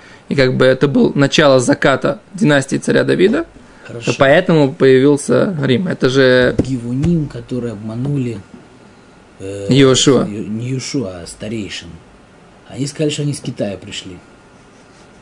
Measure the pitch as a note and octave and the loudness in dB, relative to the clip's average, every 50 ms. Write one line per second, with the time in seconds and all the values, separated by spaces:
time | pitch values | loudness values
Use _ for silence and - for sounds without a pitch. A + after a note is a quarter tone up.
0 | - - - - _ - - C3+ C3 B2+ C3 B2+ C3 C3 B2+ - D3 C#3 C3+ B3+ | -20 -20 -20 -16 _ -4 0 0 2 2 2 2 4 4 4 2 0 0 2 2
1 | A#3 - - D3 C#3 C3+ - - D#3 C#3 C3 C3 A#2+ C4 - - - D3 C3 - | 2 2 2 2 0 2 2 4 4 4 4 4 4 2 0 2 2 0 0 0
2 | - - - - - _ - E3+ - D3 D3 C#3 C3 - D3+ C#3+ - - C#3 C3+ | 0 -4 -4 -6 -10 _ -6 -2 0 2 2 2 0 -2 -6 -4 -2 0 0 0
3 | B2 C3+ C3+ C#3+ F3+ G#3 B3+ D#4+ E4 - - - - - - - - - A#2 A#2 | 0 0 2 2 2 2 2 0 -4 -8 -12 -20 -20 -20 -20 -20 -20 -18 -16 -8
4 | A2+ C3 A#2+ - C#3 C3+ D3 F3+ F#3 F#3+ E3+ D#3 C#3+ C3 - - C3+ C3+ C3 B2+ | -6 -6 -2 0 2 4 4 4 4 2 2 2 2 2 2 2 4 6 6 6
5 | C3 C#3+ D3 C#3 - - B3 - - G#3+ F3+ C#3+ C3+ C3+ B2 D3 F#3 F3+ - - | 6 4 2 2 0 0 0 0 0 0 -2 -2 0 0 0 0 0 -2 -2 -2
6 | - B2+ B2+ C#3 C3 B2+ B2+ B2+ B2 C3+ A2+ A2 - C3 C3+ A#2+ A#2 A#2+ B2 C3+ | -2 0 2 4 4 4 4 4 2 2 0 -2 -4 -4 -6 -6 -6 -6 -4 -2
7 | D3+ E3+ F3 E3 D3 - - B2 A#2 - C3 B2 A#2 A#2+ G#2+ G2+ A2 A2 A2 A#2+ | -2 0 0 -2 -2 -4 -8 -12 -12 -10 -8 -8 -6 -8 -8 -10 -10 -10 -8 -6
8 | C3 C#3+ C#3+ C#3 B2+ A#2+ A2 G2+ F#2 - - - - - - - - - - - | -6 -4 -4 -4 -4 -6 -8 -10 -14 -18 -20 -20 -20 -20 -20 -20 -20 -20 -20 -20
9 | - - - - - _ - - G2 G2 G2+ G2+ G2+ G2+ B2 C#3 C3+ C3 B2+ A#2+ | -20 -20 -20 -20 -20 _ -20 -16 -14 -12 -12 -8 -2 2 4 6 6 6 4 4
10 | - C#3+ B2+ A#2 - G#2 G2+ A2+ F#2 F#2+ G#2+ A2+ A#2+ B2+ C3 B2+ - - - C#3 | 4 4 4 4 2 -2 -4 -8 -8 -8 -8 -6 -6 -6 -6 -8 -8 -6 -6 -6
11 | A2 F#2 F#2 F2 E2+ - - - - G#2+ A#2 A2 G2 F2 - - E2+ E2+ D#2+ E2 | -6 -6 -10 -12 -14 -16 -16 -14 -12 -10 -8 -8 -8 -10 -12 -14 -14 -16 -20 -20
12 | - - - - - _ - - - - - - - - - A2+ C#3 C#3+ - - | -20 -20 -20 -20 -20 _ -20 -20 -20 -20 -20 -20 -20 -16 -10 -10 -8 -8 -6 -4
13 | D#3 D3 D3 - D3 D3 C#3 - - C#3+ B2+ - A#2+ G2+ F#2+ F#2 - G2+ F#2 - | -4 -4 -2 -4 -4 -4 -6 -6 -8 -10 -8 -6 -6 -6 -6 -10 -12 -14 -14 -14
14 | - G2 F2+ F2 - - - - _ _ - _ _ _ - - - - - - | -14 -16 -18 -20 -20 -20 -20 -20 _ _ -20 _ _ _ -20 -20 -20 -20 -20 -20
15 | - - - - | -20 -20 -20 -20